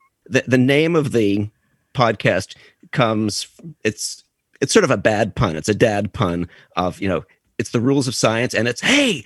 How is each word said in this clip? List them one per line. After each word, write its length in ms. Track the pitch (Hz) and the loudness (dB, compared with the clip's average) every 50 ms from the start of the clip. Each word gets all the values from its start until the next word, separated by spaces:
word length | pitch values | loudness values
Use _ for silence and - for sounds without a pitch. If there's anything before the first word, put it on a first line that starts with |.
| _ _ _ _ _ | _ _ _ _ _
the, 180 | - - 131 - | -2 -2 -2 0
the 100 | - 123 | 2 2
name 400 | 127 123 131 139 147 160 165 175 | 4 4 4 4 2 2 2 0
of 160 | 160 139 107 101 | 0 0 0 0
the 380 | 117 107 101 101 104 104 104 _ _ _ _ _ _ _ _ - | 2 2 2 2 0 -2 -4 _ _ _ _ _ _ _ _ -2
podcast 640 | - 123 113 113 - - 120 98 92 - - - - - - _ _ _ - - | 0 2 2 2 0 0 0 0 0 -2 -6 -12 -20 -20 -20 _ _ _ -8 -2
comes, 540 | - 123 110 110 107 110 104 - - - - _ - - 165 151 _ - | 0 0 0 2 0 -2 -2 -4 -6 -8 -12 _ -20 -20 -20 -10 _ -4
it's, 400 | 110 107 - - - - - _ _ _ _ _ _ _ - - | -4 -4 -4 -8 -10 -10 -14 _ _ _ _ _ _ _ -6 -2
it's 100 | 127 - | 2 4
sort 120 | 226 190 | 4 4
of 60 | 143 | 4
a 60 | 127 | 2
bad 380 | 101 - 117 107 104 113 95 - | 2 2 2 2 2 0 -2 -2
pun. 200 | - 123 95 78 | -2 -2 0 -2
It's 140 | 78 76 - | -2 -2 -2
a 60 | 104 | 0
dad 400 | 95 123 113 104 101 104 104 - | 2 2 2 2 0 -4 -4 -4
pun 340 | - 113 90 85 87 85 - - - - _ - | -4 -2 -2 -2 -4 -6 -8 -10 -18 -20 _ -6
of, 220 | 87 90 90 85 - | -4 -4 -4 -4 -4
you 80 | 95 98 | -4 -2
know, 160 | 90 80 - _ _ _ _ _ _ - | -2 -4 -4 _ _ _ _ _ _ -10
it's 140 | 117 - - | -8 -4 -4
the 80 | 123 | -2
rules 280 | 110 131 139 147 123 127 | 0 0 0 0 0 -2
of 60 | 120 | -2
science 400 | - - 117 110 113 123 - - | 0 0 0 0 0 -2 -2 -2
and 120 | - 110 | -2 -2
it's, 140 | 120 120 - | -2 -4 -4
"Hey, 420 | - - 254 285 285 247 190 131 - | -2 0 2 2 2 0 -2 -4 -8